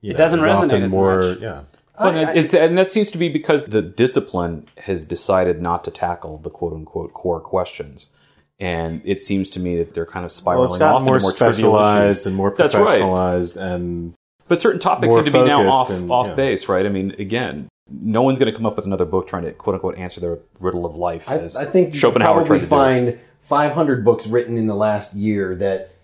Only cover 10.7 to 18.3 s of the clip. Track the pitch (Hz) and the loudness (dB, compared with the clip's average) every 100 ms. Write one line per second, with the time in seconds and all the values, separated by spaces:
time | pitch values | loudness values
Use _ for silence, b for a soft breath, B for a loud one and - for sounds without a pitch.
10.7 | 92 - 127 131 131 95 - 117 107 110 | 2 2 4 2 2 2 2 2 4 4
11.7 | 107 104 104 104 101 98 95 98 98 151 | 4 4 4 2 2 -2 -2 -2 2 2
12.7 | - 208 135 95 92 92 90 87 87 92 | 4 4 2 2 0 0 -2 -4 -6 -8
13.7 | 90 87 87 85 - _ _ _ 170 226 | -6 -6 -8 -10 -14 _ _ _ 0 2
14.7 | 185 180 - - 117 147 131 127 143 95 | 2 0 2 4 4 6 4 6 6 4
15.7 | 95 127 92 87 123 110 92 131 98 - | 4 2 -2 0 0 0 0 0 -2 0
16.7 | 92 101 95 98 - 101 113 113 73 - | 0 0 -2 -4 -6 -6 -4 -6 -8 -14
17.7 | _ _ 71 110 110 135 | _ _ -10 -2 2 2